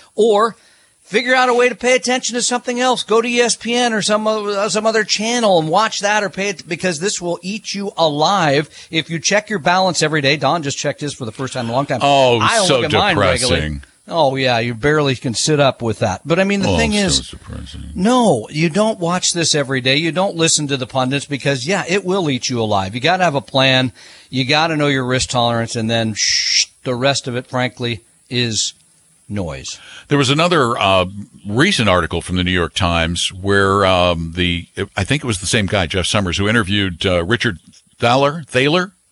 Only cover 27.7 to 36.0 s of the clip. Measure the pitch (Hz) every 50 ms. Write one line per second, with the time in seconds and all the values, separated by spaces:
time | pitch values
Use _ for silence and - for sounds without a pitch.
27.7 | - - 123 120 120 110 _ _ _ _ _ - 123 120 123 117 110 104 - -
28.7 | - _ _ _ _ _ _ _ _ _ _ - 104 101 92 80 71 67 65 -
29.7 | - - - - - - - - 147 143 139 117 139 151 165 180 175 160 131 117
30.7 | 117 - 104 98 95 95 90 92 98 101 101 - _ - - 101 101 117 170 208
31.7 | 196 - 117 101 90 90 82 80 90 85 - - 90 90 90 90 92 90 85 78
32.7 | - - 98 87 85 85 82 85 87 85 - - - 90 92 98 98 101 98 98
33.7 | 98 101 98 92 92 90 87 90 87 82 82 82 80 90 90 87 85 87 87 -
34.7 | - - 87 69 - - 95 - 139 151 - 127 107 - - 87 - 117 101 87
35.7 | 104 101 90 76 - 95